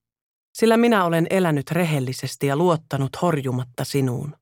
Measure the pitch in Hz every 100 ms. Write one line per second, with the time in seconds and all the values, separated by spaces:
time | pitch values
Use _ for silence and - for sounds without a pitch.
0 | _ _ _ _ _ - 226 226 240 208
1 | 170 165 170 190 175 143 - 165 165 147
2 | 127 127 131 - 143 139 180 160 - 135
3 | 131 - 175 156 131 127 123 - 135 143
4 | 131 123 147 -